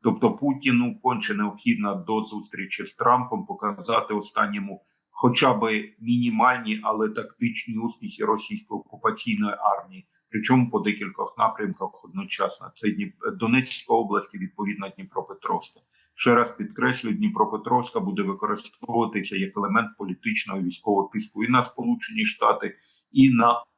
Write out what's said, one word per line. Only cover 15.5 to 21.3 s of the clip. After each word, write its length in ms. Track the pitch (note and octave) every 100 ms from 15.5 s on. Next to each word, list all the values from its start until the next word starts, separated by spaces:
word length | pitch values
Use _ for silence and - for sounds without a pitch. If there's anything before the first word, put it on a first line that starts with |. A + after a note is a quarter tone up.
| F#2 - _ _ _ _ -
Ще 200 | - A#2+
раз 160 | A#2
підкреслюю, 640 | - G#2 - B2+ B2+ A#2 F#2+
Дніпропетровська 840 | G#2 G#2+ G#2+ G#2+ A2+ B2 A#2 A#2
буде 240 | F#2+ G2
використовуватися 1120 | G2 F#2+ G#2 G#2 - _ - A2 A2 G#2+ F#2+ G2
як 200 | G2 G#2
елемент 400 | G2 G#2+ G#2+ -
політичного 600 | G2+ F#2 A2+ G#2+ - G2
і 40 |
військового 460 | F2+ - - G2 G2
тиску 300 | G#2+ G#2+